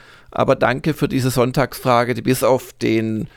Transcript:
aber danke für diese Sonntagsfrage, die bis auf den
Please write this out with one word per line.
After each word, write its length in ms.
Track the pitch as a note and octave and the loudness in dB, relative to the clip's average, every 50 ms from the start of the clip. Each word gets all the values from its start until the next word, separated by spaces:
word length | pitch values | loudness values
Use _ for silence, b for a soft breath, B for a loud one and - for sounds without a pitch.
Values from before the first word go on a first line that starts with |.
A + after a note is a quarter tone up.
| b b b b b b | b b b b b b
aber 240 | - - B2+ C#3 C3 | -4 0 0 2 2
danke 380 | - - A#2 B2+ D3 - E3 C#3+ | 2 2 0 0 0 -2 -4 -2
für 160 | - C#3+ - | -2 -2 -2
diese 200 | C3 C3 A#2+ C3 | 0 0 -2 0
Sonntagsfrage, 840 | B2 B2+ A#2 B2+ B2+ D3 B2+ - - - - B2+ B2 A#2+ A#2+ A#2+ B2 | 0 2 0 0 0 0 -2 -2 -4 -4 -2 2 2 2 2 0 -2
die 80 | A2+ | -2
bis 220 | G2 A#2 C3 - A#2+ | 0 0 0 2 2
auf 280 | A2+ C3 B2 - - - | 2 2 2 0 -6 -8
den 540 | - A#2 A#2 A2+ A2+ A2 A2 A2 G#2+ - b b | -4 -2 0 0 0 0 -2 -4 -4 -6 b b